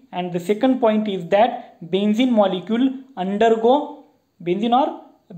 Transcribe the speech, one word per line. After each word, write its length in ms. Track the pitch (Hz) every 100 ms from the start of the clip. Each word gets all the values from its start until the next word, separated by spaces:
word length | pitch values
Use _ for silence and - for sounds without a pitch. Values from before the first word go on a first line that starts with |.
| _
and 200 | 185 180
the 80 | 170
second 400 | 175 214 262 254
point 280 | 226 214 214
is 180 | 190 165
that 500 | 196 240 - - - 165
benzene 400 | 190 208 214 262
molecule 580 | 220 196 180 175 233 262 - - -
undergo, 880 | 185 202 226 226 226 285 294 - - _ _ -
benzene 300 | 170 185 226
or 300 | 240 311 - - _ -